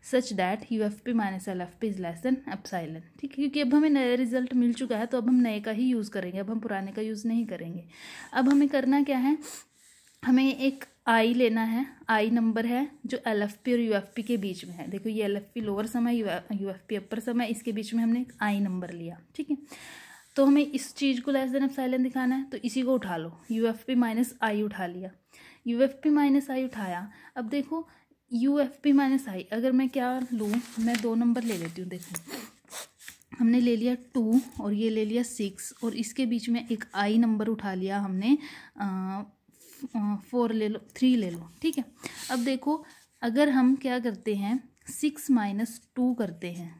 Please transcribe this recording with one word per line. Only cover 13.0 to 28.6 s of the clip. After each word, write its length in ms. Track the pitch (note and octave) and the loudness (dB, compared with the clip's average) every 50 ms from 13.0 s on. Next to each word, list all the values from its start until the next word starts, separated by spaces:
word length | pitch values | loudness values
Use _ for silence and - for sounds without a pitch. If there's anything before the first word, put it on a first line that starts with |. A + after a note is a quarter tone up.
| - | -10
जो 140 | A#3 - A#3+ - A#3 | -8 -8 -4 -4 -2
एल 160 | A3 G#3 G#3 | 0 0 -2
एफ़ 120 | G#3 G#3 - _ | -2 -4 -6 _
पी 80 | B3+ B3 | 0 0
और 60 | A#3 | 2
यू 140 | A#3 A3+ G#3+ | 2 2 0
एफ़ 180 | G3 G3 G3 - | 0 -2 -4 -8
पी 80 | A#3+ A3 | -10 -4
के 140 | A3+ A#3+ A3 | -2 -2 -2
बीच 280 | F#3+ G3 F3+ E3+ - | -2 -4 -6 -8 -10
में 80 | F3+ F3 | -14 -12
है। 140 | E3+ D#3 F3 | -12 -10 -8
देखो 200 | F#3 G3 G3 A3+ | -8 -6 -6 -4
ये 140 | A3 A3 G#3+ | -2 -2 -2
एल 120 | G3+ G3+ G3+ | 0 -2 -4
एफ़ 160 | G3+ - _ | -6 -8 _
पी 80 | A#3+ | -8
लोअर 260 | A3 G#3+ G3 G3+ A3 A3+ | -4 -4 -4 -4 -4 -4
सम 200 | A3 A#3+ A#3 A#3+ | -2 -2 0 0
है, 80 | A#3+ | 0
यू 540 | A#3 A3 G3 E3 F3+ - - G#3+ G3 G3 G3 | 0 0 -2 -4 -4 -6 -6 -6 -4 -4 -6
एफ़ 160 | F#3+ F#3+ - _ | -6 -8 -8 _
पी 60 | A3 | -6
अपर 240 | G3+ G3 - - A3 | -6 -6 -6 -8 -6
सम 220 | A3+ - A#3 A#3+ | -4 -2 -2 -2
है, 80 | B3 A3 | 0 -2
इसके 200 | A#3 A3+ - A#3+ | -4 -6 -4 -6
बीच 220 | G#3 G#3 G#3+ G#3+ A3 | -6 -4 -6 -2 -2
में 100 | A#3 A3+ | 0 2
हमने 180 | A3+ A#3 A#3+ | 2 2 0
एक 120 | B3 A#3+ - - | -2 -6 -6 -4
आई 180 | G#3+ G#3 G3+ G3+ | -2 0 2 0
नंबर 340 | G3+ G3 F#3 F3+ F3+ F3 F3 | 0 0 -2 -4 -6 -8 -10
लिया, 280 | E3+ E3 E3 E3+ - - _ _ | -10 -10 -12 -12 -14 -18 _ _
ठीक 140 | - D4+ - | -10 -4 -4
है। 80 | D4 C#4 - - - - - - - - - - - - - _ _ | -4 -6 -6 -16 -20 -20 -18 -20 -20 -20 -20 -20 -20 -20 -20 _ _
तो 80 | - C#4 | 4 6
हमें 200 | C4+ C#4 D4 D4 | 6 6 6 4
इस 280 | D4 D4 C4+ - - - | 2 -2 -6 -6 -6 -8
चीज़ 260 | - C#4 C#4 C4 A#3+ | -2 0 0 0 0
को 100 | A#3+ C#4+ | 0 0
less 200 | C#4 C4+ C4 B3+ | 0 0 0 0
than 120 | B3 C#4 C#4 C4 | 0 0 0 0
epsilon 360 | C4+ - C4 B3+ B3+ B3+ B3+ | 0 -2 -2 -2 0 0 0
दिखाना 320 | C4 B3 C4 B3+ B3 B3+ | 0 0 0 0 0 0
है 80 | C4+ C4+ C4+ | -2 -4 -6
तो 80 | - G#3+ - | -10 -6 -6
इसी 160 | B3 G3+ C4 | -4 -2 -2
को 120 | B3+ A#3+ C4 | 2 2 2
उठा 220 | B3 G#3+ G3 F3 E3 | 0 0 -2 -4 -4
लो, 140 | D#3+ E3 E3 - - - | -6 -8 -10 -14 -8 -6
यू 160 | A3+ A3 A3+ A3+ | -2 0 0 0
एफ़ 160 | A3+ A3 - - | 0 -2 -4 0
पी 80 | C4 | 2
माइनस 380 | B3 A#3+ A3+ A3 A3+ B3+ A#3+ - - - | 2 2 2 2 0 -2 -2 -2 -2 -2
आई 180 | A3 G#3 G#3 | 0 0 0
उठा 240 | G#3+ G#3 G#3 - F#3 F3 | -2 -2 -4 -4 -6 -6
लिया, 220 | F3 F3+ F#3 F#3+ - _ _ _ _ - - - - _ _ A#3+ | -6 -10 -12 -14 -16 _ _ _ _ -20 -20 -20 -20 _ _ -4
यू 140 | A#3 A#3 | 2 2
एफ़ 120 | C4 C4+ C4+ - - | 2 2 2 0 2
पी 60 | D#4 | 4
माइनस 400 | D4 D4 C#4+ C#4+ C4+ C#4+ C#4 C#4 | 4 6 6 6 4 4 2 0
आई 120 | C4 C4 C4 | -4 -4 -4
उठाया। 440 | B3+ - G#3+ G3+ F#3 F3 F3 F#3+ G#3 - - - - _ C4 | -4 -6 -8 -6 -6 -6 -8 -8 -10 -16 -20 -20 -14 _ -8
अब 100 | B3 A3 | -6 -2
देखो 380 | C#4 C#4+ C#4 - D#4 E4 D#4+ - - _ _ _ _ _ _ _ | -2 -2 -2 -2 -4 -6 -6 -8 -16 _ _ _ _ _ _ _
यू 280 | B3 A#3 A#3+ C#4 C#4 | -2 0 2 2 2
एफ़ 180 | D4 | 2